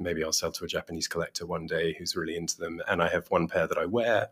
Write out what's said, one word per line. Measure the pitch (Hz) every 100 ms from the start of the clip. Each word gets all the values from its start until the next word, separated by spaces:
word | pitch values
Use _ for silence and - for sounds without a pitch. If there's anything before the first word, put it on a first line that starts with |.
maybe | 87 80
I'll | 78
sell | - 82
to | -
a | 87
Japanese | 82 - 82 -
collector | 85 80 -
one | 85 87 80
day | 82 85 78
who's | 87 90
really | 80
into | 85 82 -
them, | 85 82 90
and | 92
I | 85
have | 87 -
one | 92 82
pair | 92 82
that | 80
I |
wear. | 82 117 117 107 90